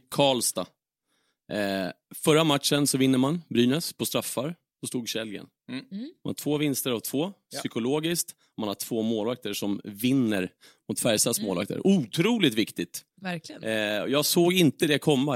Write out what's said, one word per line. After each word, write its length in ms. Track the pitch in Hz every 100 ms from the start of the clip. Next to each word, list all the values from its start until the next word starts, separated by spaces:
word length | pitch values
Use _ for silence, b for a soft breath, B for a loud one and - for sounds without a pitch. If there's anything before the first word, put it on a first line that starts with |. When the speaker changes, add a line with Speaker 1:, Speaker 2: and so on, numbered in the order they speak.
| -
Speaker 1:
Karlstad. 540 | - 139 123 - - 87 _ _ _ _ _ _ _ -
Eh, 400 | 101 101 98 90 - _ -
förra 280 | - 151
matchen 440 | 165 143 - 147 143
så 100 | 135
vinner 200 | 131 127
man 260 | 131 175 -
Brynäs 440 | 120 120 147 -
på 120 | - -
straffar. 500 | 127 - - 143 175 _ _
Då 60 | 120
stod 200 | 127 110
Källgren. 360 | 110 110 98 - _ -
Speaker 2:
Mm. 140 | 127 -
Speaker 3:
Mm. 120 | 196 277 -
Speaker 1:
Man 60 | -
har 40 |
två 240 | - 143 147
vinster 340 | 151 131 135
av 80 | 113
två, 340 | - 131 180 196 _
Speaker 2:
Ja. 100 | 139
Speaker 1:
psykologiskt. 760 | - 120 117 151 160 170 - - _ -
Man 100 | 104
har 80 | 98
två 260 | - 117
målvakter 520 | 110 110 107 123 104
som 280 | 98 101 98
vinner 640 | - 101 123 139 113 101 90 _ b b b
mot 100 | 104
Färjestads 400 | 123 107 123 120
Speaker 3:
Mm. 80 | 104
Speaker 1:
målvakter. 400 | 87 104 - -
Otroligt 640 | 196 120 - 190 240 156
viktigt. 480 | 110 101 - 87 - - _
Speaker 3:
Verkligen. 420 | 190 170 - 294
Speaker 1:
Eh, 80 | 110 110 104 107 90
jag 140 | 143 143
såg 280 | 180 170
inte 340 | 185 160 - 165
det 120 | 147
komma. 320 | - 135 147